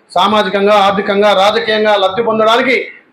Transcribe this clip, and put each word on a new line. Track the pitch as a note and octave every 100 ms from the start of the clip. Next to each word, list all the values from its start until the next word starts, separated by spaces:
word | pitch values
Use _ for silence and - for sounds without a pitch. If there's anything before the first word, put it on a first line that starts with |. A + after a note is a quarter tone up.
| _ F3
సామాజికంగా, | G3 G#3+ F#3+ G3+ G3+
ఆర్థికంగా, | G#3 G3 G3 G3+ G3 G#3
రాజకీయంగా | F#3+ G3+ A3 A3+ A3 G#3+ G#3
లబ్ధి | F#3+ F#3+
పొందడానికి | A3+ A3 A3 A#3 B3+ A#3 - - _